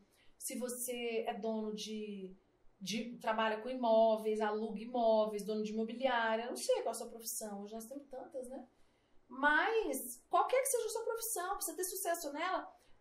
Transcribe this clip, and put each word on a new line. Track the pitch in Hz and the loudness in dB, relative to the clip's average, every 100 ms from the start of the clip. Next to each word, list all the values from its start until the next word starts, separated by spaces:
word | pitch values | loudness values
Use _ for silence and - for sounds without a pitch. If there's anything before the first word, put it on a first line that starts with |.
| _ _ - - | _ _ -20 -12
se | - 220 | -10 -6
você | 247 - - 240 233 226 233 | -6 -6 -6 -4 -2 0 -2
é | |
dono | 202 220 220 214 | -4 -4 -2 -4
de, | 214 214 214 214 202 185 196 _ _ - - | -6 -6 -6 -6 -8 -10 -14 _ _ -20 -10
de, | 190 226 233 - | -6 -4 -4 -4
trabalha | 233 220 220 214 | 0 2 2 0
com | 247 | -4
imóveis, | 254 233 220 226 214 214 214 | 0 4 8 8 6 2 2
aluga | 208 214 220 196 | 2 0 -2 -4
imóveis, | 240 247 226 220 214 208 | -2 4 6 6 6 0
dono | 190 214 | -2 -2
de | 214 | 0
imobiliária, | 220 226 240 262 233 226 226 240 | -2 -2 0 2 4 2 2 -2
não | - | -2
sei | - 466 | 2 2
qual | 226 | 0
a | |
sua | 226 233 | -4 -8
profissão, | 226 - - 214 202 | -8 -8 -6 -6 -8
hoje | 208 | -8
nós | 226 226 | -10 -10
temos | 285 - | -12 -12
tantas, | 254 - 262 247 | -12 -10 -10 -8
né? | 262 - _ - _ _ - - | -10 -14 _ -20 _ _ -20 -14
Mas, | 247 294 311 403 453 294 269 - - _ | 0 4 4 4 2 0 -2 -6 -12 _
qualquer | 370 - 508 | 2 4 4
que | 508 | 2
seja | 466 440 | 0 0
a | |
sua | 440 | -2
profissão, | 453 453 - 359 370 | -2 -4 -2 -4 -2
pra | 403 | -4
você | - | -4
ter | 339 | -4
sucesso | 359 381 349 339 285 | -4 -2 -2 -2 -2
nela, | 294 359 330 - - - - | -2 -2 -2 -4 -14 -20 -2